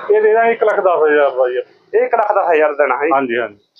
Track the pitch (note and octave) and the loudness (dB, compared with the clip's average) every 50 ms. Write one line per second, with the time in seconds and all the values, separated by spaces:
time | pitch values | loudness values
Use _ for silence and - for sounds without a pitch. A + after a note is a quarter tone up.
0 | - - G3+ G#3+ G#3+ G#3+ G#3+ A3+ A3+ A#3 A#3 A3+ - G#3+ G3+ G3+ F#3 F#3 E3+ E3 | -2 0 0 2 2 2 2 2 2 0 0 0 0 0 0 0 0 0 2 2
1 | D#3 D3+ D3 D3 C#3+ C3+ B2+ B2+ C3 B2+ B2 B2 - - _ _ _ _ - A3 | 2 2 2 2 2 0 0 0 -2 -2 -2 -4 -8 -10 _ _ _ _ -2 -2
2 | B3 B3 B3 A3+ G#3+ G#3 G#3 G3+ F3 E3+ E3 D3+ D#3 D3+ C#3+ C#3+ D3 C3 B2+ C3 | -2 0 0 -2 0 0 0 0 0 0 2 2 2 0 0 0 -2 -2 -2 -2
3 | C#3+ E3 E3 C#3 C3+ B2 A#2 B2 A#2 G#2 G#2 - _ _ _ _ | -2 -2 0 0 -2 -2 -4 -4 -6 -6 -10 -16 _ _ _ _